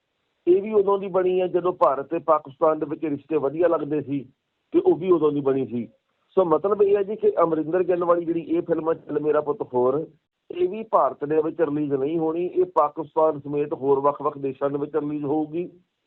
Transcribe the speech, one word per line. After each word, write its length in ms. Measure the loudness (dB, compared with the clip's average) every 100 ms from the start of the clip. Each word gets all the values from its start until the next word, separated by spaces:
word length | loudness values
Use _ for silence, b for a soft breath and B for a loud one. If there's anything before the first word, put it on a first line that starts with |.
| _ _ _ _ 2
ਇਹ 140 | 2
ਵੀ 120 | 4
ਉਦੋਂ 260 | 2 2 0
ਦੀ 80 | 0
ਬਣੀ 320 | 0 2 0
ਆ, 80 | 0
ਜਦੋਂ 260 | 0 -2
ਭਾਰਤ 320 | 2 2 2 -4
ਤੇ 140 | -6
ਪਾਕਿਸਤਾਨ 600 | 2 2 0 0 0 2
ਦੇ 60 | -4
ਵਿੱਚ 200 | -6 -6
ਰਿਸ਼ਤੇ 320 | -6 -4 -2
ਵਧੀਆ 300 | -2 0 0
ਲੱਗਦੇ 340 | 0 -2 -4
ਸੀ, 240 | -4 -6 -8 _ _ _ _
ਤੇ 80 | 2
ਉਹ 160 | 2 2
ਵੀ 160 | 2
ਉਦੋਂ 200 | 4 4
ਦੀ 100 | 2
ਬਣੀ 240 | 0 0 -2
ਸੀ। 220 | -6 -8 _ _ _ _
ਸੋ 160 | 0 2
ਮਤਲਬ 380 | 2 2 2
ਇਹ 140 | 4 4
ਹੈ 60 |
ਜੀ 120 | 0 0
ਕਿ 180 | 0 2
ਅਮਰਿੰਦਰ 400 | 2 2 0 0
ਗਿੱਲ 200 | 0 0
ਵਾਲੀ 220 | 2 2 2
ਜਿਹੜੀ 160 | -4
ਇਹ 200 | -2 -4
ਫਿਲਮ 280 | -2 -2 -2
ਆ, 40 |
ਚੱਲ 260 | -4 -4 -4
ਮੇਰਾ 220 | 0 0
ਪੁੱਤ 220 | 0 -6
ਫੋਰ, 440 | -4 0 2 0 -4 _ _ _ _
ਇਹ 180 | -4 -4
ਵੀ 140 | -4
ਭਾਰਤ 420 | 0 2 2 -2 -2
ਦੇ 160 | 0
ਵਿੱਚ 200 | 0 -2
ਰਿਲੀਜ਼ 320 | -2 -2 -2
ਨਹੀਂ 240 | -2 -2 -2
ਹੋਣੀ, 280 | -2 -2 -4
ਇਹ 200 | -2 0
ਪਾਕਿਸਤਾਨ 720 | 0 0 -2 -6 0 0 0
ਸਮੇਤ 340 | -6 -4 -4
ਹੋਰ 260 | -4 0 2
ਵੱਖ-ਵੱਖ 380 | 2 -2 -6 -4
ਦੇਸ਼ਾਂ 320 | -8 -4 -4
ਦੇ 80 | -2
ਵਿੱਚ 180 | -4 -4
ਰਿਲੀਜ਼ 300 | -4 -6 -2
ਹੋਊਗੀ। 440 | -2 -2 -6 -8 -12 _ _